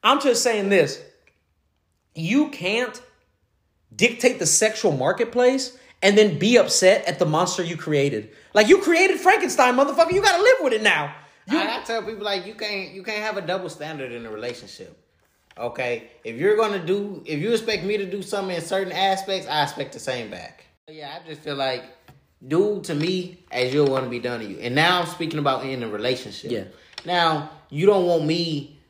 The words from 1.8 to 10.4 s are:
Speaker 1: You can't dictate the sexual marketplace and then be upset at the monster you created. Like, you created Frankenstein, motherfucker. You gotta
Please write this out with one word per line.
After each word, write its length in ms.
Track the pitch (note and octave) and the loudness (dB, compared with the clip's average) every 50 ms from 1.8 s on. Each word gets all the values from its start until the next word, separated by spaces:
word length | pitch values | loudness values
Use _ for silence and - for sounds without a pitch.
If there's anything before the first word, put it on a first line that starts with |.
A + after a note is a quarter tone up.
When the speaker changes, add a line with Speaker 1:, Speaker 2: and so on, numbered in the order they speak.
| _ _ _ _ _ _ _ | _ _ _ _ _ _ _
Speaker 1:
You 340 | - D#3+ E3+ A3 C#4+ D4+ C#4 | -8 -4 0 2 2 2 0
can't 520 | - - E3+ F#3 G#3 A#3 B3+ A3+ - - - _ _ _ _ _ _ _ _ _ _ _ _ _ _ _ _ _ - | -2 -6 -4 -2 -2 -2 -2 -4 -8 -14 -20 _ _ _ _ _ _ _ _ _ _ _ _ _ _ _ _ _ -2
dictate 440 | - G3+ B3 A#3+ - - A#3+ B3 - | 0 0 0 0 2 2 2 2 2
the 80 | - | -2
sexual 460 | - - - G#3+ G#3+ A3 - - G3+ D3+ | 0 2 2 2 2 0 0 0 0 0
marketplace 840 | C3 B2 D3+ F#3 - A#3 A#3 - B3 B3 B3 C4 C4+ C4+ - - - _ _ - _ - | 2 0 0 0 0 -2 -2 0 4 4 4 4 2 -4 -6 -12 -18 _ _ -12 _ 2
and 140 | G3 G#3 | 4 6
then 220 | G#3 G#3+ G#3 D#3+ C#3 | 6 6 6 4 2
be 180 | F3+ G#3+ B3 | 2 6 6
upset 480 | A#3 F#3+ - - - F#3 F#3 G3 - - | 6 6 6 2 4 6 6 6 6 2
at 120 | F3 D#3+ - | -4 0 0
the 80 | F3+ | 0
monster 360 | D#3 D3+ D#3+ F3+ F3 - - F3+ | 2 2 2 2 0 -2 -4 -4
you 140 | E3 F3 | -6 -6
created. 540 | D#3+ - D#3+ D3+ C#3+ C#3 C#3+ B2 G#2+ G#2 - - - - _ _ | -8 -4 0 0 2 2 0 -2 -4 -8 -10 -20 -20 -20 _ _
Like, 140 | G#3 G#3+ G#3 | 2 8 8
you 100 | F4+ F#4+ | 6 6
created 420 | - D#4 E4+ E4 F#4+ F#4+ F#4 D4 | 6 2 2 4 4 2 2 2
Frankenstein, 540 | - F4+ G4+ A4 - B3+ - - C4 B3 B3 | 4 4 4 4 2 -2 2 4 4 4 6
motherfucker. 360 | B3+ C#4 D4 - - E4 E4+ F4+ | 4 2 2 4 2 2 4 2
You 100 | G4 G4+ | 2 4
gotta 200 | G#4 F#4 E4+ | 4 4 6